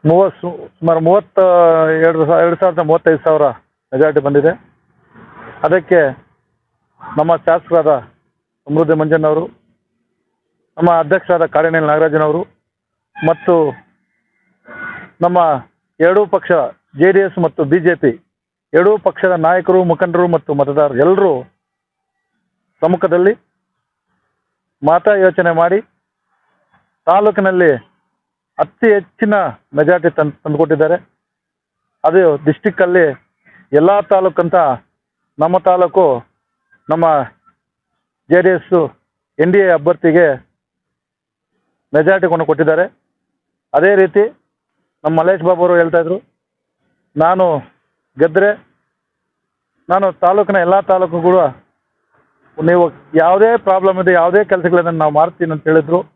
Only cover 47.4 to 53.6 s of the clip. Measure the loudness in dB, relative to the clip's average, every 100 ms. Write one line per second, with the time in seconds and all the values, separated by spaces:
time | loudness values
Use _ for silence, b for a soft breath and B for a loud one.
47.4 | 0 -2 -8 _ _ _ _ -2 0 2
48.4 | 0 -2 _ _ _ _ _ _ _ _
49.4 | _ _ _ _ -4 -2 -2 0 0 2
50.4 | 0 0 2 0 0 -2 -2 -2 0 2
51.4 | 0 -6 _ _ _ _ _ _ _ _
52.4 | _ -4 0 2 0 -4 _ 0 2 2
53.4 | 2 0